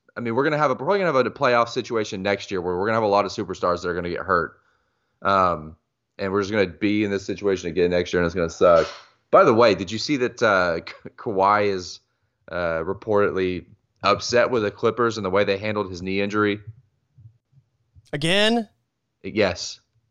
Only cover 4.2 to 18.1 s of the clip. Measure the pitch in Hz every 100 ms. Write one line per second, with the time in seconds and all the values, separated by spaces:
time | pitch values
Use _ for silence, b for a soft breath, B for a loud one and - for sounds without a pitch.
4.2 | 85 87 78 - _ _ _ _ _ _
5.2 | 98 98 92 80 78 82 _ _ _ -
6.2 | 98 98 95 107 92 85 104 107 104 98
7.2 | - 95 101 95 90 85 87 87 87 90
8.2 | 85 90 82 - 90 82 80 B B B
9.2 | _ 170 185 110 120 92 92 107 - 143
10.2 | 120 117 113 98 90 85 85 - - -
11.2 | - 95 95 104 104 95 90 - _ _
12.2 | _ _ - 87 85 82 82 95 - 104
13.2 | 98 82 92 90 - - _ _ 98 101
14.2 | - 120 117 123 101 - 117 110 117 110
15.2 | 95 95 101 98 107 104 92 90 92 98
16.2 | 101 107 104 104 - - _ _ _ _
17.2 | - _ _ _ _ _ _ _ _